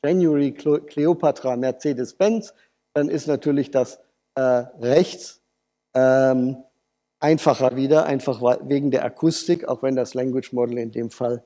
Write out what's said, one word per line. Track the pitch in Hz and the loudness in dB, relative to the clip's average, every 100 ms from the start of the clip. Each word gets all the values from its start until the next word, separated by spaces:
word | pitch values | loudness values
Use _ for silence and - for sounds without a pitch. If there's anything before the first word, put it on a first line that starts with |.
January, | 143 185 170 147 143 | -2 2 2 2 0
Cleo-, | 139 151 147 | -2 0 0
Cleopatra, | - - 151 170 160 135 131 123 | -2 -2 0 2 0 0 -2 -2
Mercedes-Benz, | 131 127 151 123 123 - 196 226 - - _ _ _ | -2 -2 -4 -4 -6 0 0 0 -4 -16 _ _ _
dann | - 147 | -2 -2
ist | 165 147 | -2 -2
natürlich | 143 151 143 135 | -2 0 0 0
das, | 135 123 - _ _ _ - | -2 -2 -6 _ _ _ -2
äh, | |
rechts, | 131 123 120 - 120 143 185 - - - _ _ _ _ _ | 0 0 -2 -6 2 2 2 -2 -16 -20 _ _ _ _ _
ähm, | 131 131 131 131 131 127 127 - _ _ _ _ _ | 2 4 6 4 2 0 -4 -12 _ _ _ _ _
einfacher | 147 156 - 123 127 123 | 2 2 2 2 0 0
wieder, | 135 156 156 | 2 2 2
einfach | 139 - 117 | -2 -4 -2
wa-, | 120 123 | 0 0
wegen | 131 143 143 | 0 -2 0
der | 127 | 0
Akustik, | - - 165 160 - 170 - | -2 -2 -2 0 -2 -2 -2
auch | 127 | -4
wenn | 131 131 | -2 -2
das | 123 | -2
Language | 123 127 127 - | -4 -4 -4 -4
Model | 123 120 120 | -2 -2 -2
in | 113 | -6
dem | 113 117 | -6 -8
Fall | - 123 120 | -6 -4 -4